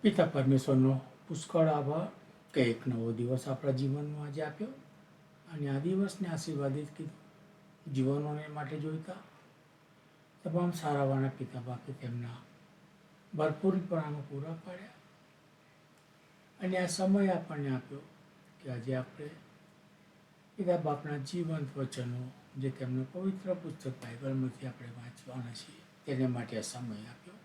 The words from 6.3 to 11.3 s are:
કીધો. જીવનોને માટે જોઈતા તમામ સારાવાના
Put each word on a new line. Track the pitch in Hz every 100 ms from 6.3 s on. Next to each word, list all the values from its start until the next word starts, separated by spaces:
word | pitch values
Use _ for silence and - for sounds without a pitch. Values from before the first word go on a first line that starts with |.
| 160 165 143 139 143 147 -
કીધો. | 151 - - - - - - - -
જીવનોને | 135 131 143 147 151 151
માટે | 151 143 151
જોઈતા | 156 156 - 185 - - - - - - - - - - - -
તમામ | 180 170 175
સારાવાના | 170 151 143 135 135 135